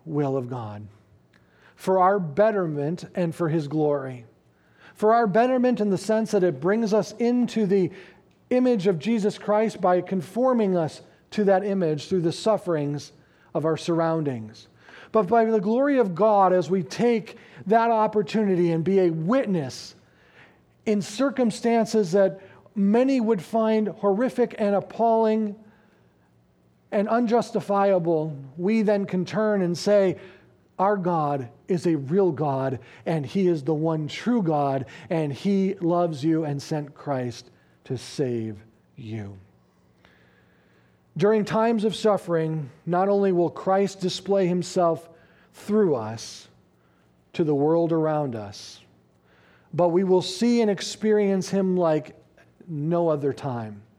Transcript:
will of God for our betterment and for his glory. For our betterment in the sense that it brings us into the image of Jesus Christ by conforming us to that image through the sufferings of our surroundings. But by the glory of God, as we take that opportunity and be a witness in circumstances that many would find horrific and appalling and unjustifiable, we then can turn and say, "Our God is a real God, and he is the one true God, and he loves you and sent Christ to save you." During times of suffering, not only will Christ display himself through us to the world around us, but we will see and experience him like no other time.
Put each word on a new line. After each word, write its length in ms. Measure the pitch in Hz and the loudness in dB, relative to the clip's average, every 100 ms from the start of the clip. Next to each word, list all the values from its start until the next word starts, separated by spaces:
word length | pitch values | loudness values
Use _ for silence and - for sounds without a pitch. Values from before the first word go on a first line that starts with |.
will 320 | 160 147 143 135 | -8 -2 0 -2
of 140 | 123 | -4
God 360 | 127 110 104 104 - _ _ _ _ _ _ - | -8 -10 -12 -16 -20 _ _ _ _ _ _ -20
for 240 | - - 190 | -10 0 4
our 180 | 180 202 | 4 2
betterment 880 | 165 139 214 208 175 147 143 175 170 | 0 0 2 2 -2 -2 -4 -6 -8
and 200 | - 170 | -4 -4
for 140 | - 170 | -2 -2
his 180 | 165 143 | -2 -2
glory. 600 | 151 151 143 135 123 117 _ _ _ _ _ - | 0 0 0 -4 -12 -16 _ _ _ _ _ -20
For 200 | - 214 | -2 2
our 120 | 233 233 | 4 4
betterment 540 | 185 247 254 247 226 | 2 2 2 2 2
in 80 | 208 | 0
the 80 | 180 | 0
sense 360 | - 220 226 | 0 0 0
that 120 | 208 | 2
it 160 | 180 131 | 2 0
brings 320 | 165 220 226 | 0 0 2
us 200 | 214 185 | 0 0
into 520 | - 233 247 240 226 | -2 0 2 0 0
the 260 | 208 196 180 - - - _ _ - | 2 2 0 -4 -20 -20 _ _ -2
image 360 | 247 254 240 175 | 2 2 2 2
of 120 | 170 | 0
Jesus 400 | 156 233 202 - | 0 0 0 -2
Christ 420 | - 208 220 - | 0 0 0 0
by 220 | 185 180 | 2 2
conforming 760 | 180 190 143 226 254 247 208 180 | 0 -4 -4 -2 2 2 2 2
us 240 | 156 - - _ _ | -2 -6 -20 _ _
to 140 | - | 0
that 200 | 196 190 | 4 4
image 440 | 202 196 170 156 - | 2 0 0 -2 -2
through 120 | 190 | -2
the 100 | 170 | 0
sufferings 800 | 156 220 214 - 160 143 147 - - _ _ _ | -2 0 0 0 -2 -2 -6 -10 -20 _ _ _
of 100 | 165 | -4
our 140 | 151 160 | -2 -2
surroundings. 920 | - 165 165 165 147 123 110 - - _ - - - | 0 0 0 0 -2 -6 -8 -16 -20 _ -20 -20 -4
But 160 | 220 185 | 0 4
by 160 | 233 | 4
the 160 | 226 220 | 4 2
glory 380 | 190 233 285 269 | 2 2 2 2
of 180 | 214 165 | 0 2
God, 360 | 220 208 185 | 4 6 6
as 160 | 180 156 | 4 2
we 140 | 190 | -2
take 540 | 170 - 240 233 - - - - 131 | -2 0 0 0 -4 -16 -20 -12 0
that 260 | 226 233 | 2 4
opportunity 800 | 226 214 214 185 208 208 180 175 | 2 2 0 -2 0 0 2 2
and 100 | 165 | 0
be 160 | 165 196 | 2 2
a 120 | 180 | 2
witness 840 | 165 160 262 240 180 131 - - - _ _ _ - - _ _ _ - | 0 0 0 0 -2 -4 -8 -16 -20 _ _ _ -20 -20 _ _ _ -2
in 160 | 208 | -2
circumstances 1080 | 175 - 277 277 247 - 233 233 220 220 190 | -2 -2 -2 0 -2 0 0 0 2 0 2
that 280 | 196 190 196 - - - | 4 2 0 -16 -20 -10
many 460 | - 196 220 262 269 | -2 2 4 4 2
would 200 | 220 220 | 2 0
find 460 | 151 226 220 220 214 | -2 -2 2 2 0
horrific 680 | 165 202 196 254 - 240 - | -2 0 2 0 0 -2 0
and 160 | 208 | 0
appalling 800 | 202 190 - 226 226 220 220 214 202 - _ _ _ _ _ _ _ _ _ _ _ _ | 0 -2 0 2 4 4 2 -2 -6 -18 _ _ _ _ _ _ _ _ _ _ _ _
and 180 | 220 202 | -2 0
unjustifiable, 1300 | 226 240 233 - 208 147 202 196 190 165 160 156 139 135 147 | 0 2 0 0 -4 -2 2 4 2 2 0 -2 -8 -14 -6
we 260 | 180 226 | 0 0
then 220 | 208 208 | 2 0
can 200 | 196 185 | 0 -4
turn 380 | 175 185 214 208 | -2 -2 0 0
and 160 | 175 175 | 0 -2
say, 380 | - 208 190 165 - - _ _ _ - | 2 4 4 0 -8 -20 _ _ _ -2
"Our 160 | 190 208 | 0 0
God 520 | 180 170 147 143 120 - - | 0 -2 -2 -4 -8 -12 -4
is 180 | 180 175 | -2 0
a 80 | |
real 380 | 160 131 185 190 | -2 0 0 2
God, 480 | 139 151 135 135 123 - - - | 0 -2 -2 -2 -6 -10 -12 -4
and 180 | 165 | -4
he 220 | 131 196 185 | -2 0 0
is 160 | 165 | 0
the 100 | 135 | 0
one 360 | 156 160 160 151 | -2 0 -2 -4
true 340 | - - 240 | -6 -2 0
God, 420 | 170 151 143 135 135 - - | 0 0 0 -2 -6 -12 -6
and 240 | 160 151 | -2 -2
he 420 | 135 196 196 190 | -4 -2 0 0
loves 500 | 190 165 175 175 151 | -2 -2 0 0 -2
you 200 | 151 160 | -2 0
and 160 | 156 143 | -2 -6
sent 320 | - 156 143 | -6 -6 -8
Christ 580 | - - 135 123 113 - - _ _ | -10 -6 -4 -4 -8 -16 -20 _ _
to 120 | - 123 | -10 -10
save 680 | - - 135 120 110 101 - _ _ - | -8 -6 -4 -4 -6 -10 -18 _ _ -18
you." 420 | 117 110 101 98 92 _ _ _ _ _ _ _ _ _ _ _ _ _ _ _ _ - | -12 -10 -10 -16 -20 _ _ _ _ _ _ _ _ _ _ _ _ _ _ _ _ 0
During 280 | 196 220 | 2 2
times 400 | 202 220 226 233 | 2 0 2 0
of 100 | 214 | -2
suffering, 760 | 175 220 196 185 165 160 156 135 - | 0 0 0 0 -2 -2 -4 -8 -12
not 240 | - 175 190 | -4 0 2
only 220 | 202 196 | 2 2
will 180 | 175 170 | 2 0
Christ 520 | - - 190 196 - | -2 0 0 0 -2
display 480 | 180 - - 196 180 | -6 -4 -2 0 2
himself 600 | 180 - 190 170 165 - - _ _ _ | 0 -2 0 2 0 -6 -20 _ _ _
through 420 | - - 208 196 | -14 -2 2 2
us 540 | 135 107 113 - - - _ _ _ _ _ _ _ _ | 0 -4 -10 -14 -18 -20 _ _ _ _ _ _ _ _
to 100 | - | -4
the 100 | 160 | 0
world 380 | 143 147 165 170 | 2 2 2 2
around 420 | 165 156 151 143 | 0 0 0 -2
us, 460 | 113 101 101 - - - _ _ _ _ _ _ _ _ | -6 -10 -14 -18 -20 -20 _ _ _ _ _ _ _ _
but 180 | 147 175 | 0 2
we 120 | 170 | 2
will 200 | 190 185 | 4 2
see 380 | 175 - 233 240 | 2 0 2 2
and 80 | 214 | 2
experience 800 | 196 - - 220 214 202 196 180 | 0 -4 -4 0 2 2 0 0
him 260 | 196 190 180 | 0 0 2
like 400 | 170 156 147 - _ _ _ _ - | 2 0 -2 -16 _ _ _ _ -12
no 420 | 156 147 170 170 | -6 -2 0 0
other 240 | 151 139 | 0 -2
time. 500 | 131 143 123 110 104 - | -4 -6 -8 -10 -14 -20